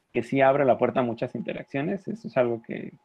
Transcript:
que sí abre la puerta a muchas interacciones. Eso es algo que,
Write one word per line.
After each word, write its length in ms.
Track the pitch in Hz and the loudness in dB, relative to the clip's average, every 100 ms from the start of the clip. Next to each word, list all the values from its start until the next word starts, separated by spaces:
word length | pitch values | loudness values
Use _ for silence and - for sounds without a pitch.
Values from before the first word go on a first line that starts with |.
| _ | _
que 100 | 120 | -4
sí 200 | - 135 | 0 4
abre 240 | 135 143 135 | 4 4 4
la 100 | 110 | 4
puerta 240 | 120 135 | 2 0
a 40 | |
muchas 300 | 120 113 131 | -2 -2 -6
interacciones. 720 | 117 - - - 139 165 196 - | -6 -6 -8 -6 -4 -4 -4 -8
Eso 200 | 220 - | -10 -4
es 80 | 131 | 0
algo 240 | 120 113 | 0 -2
que, 300 | - - - - | -8 -12 -12 -14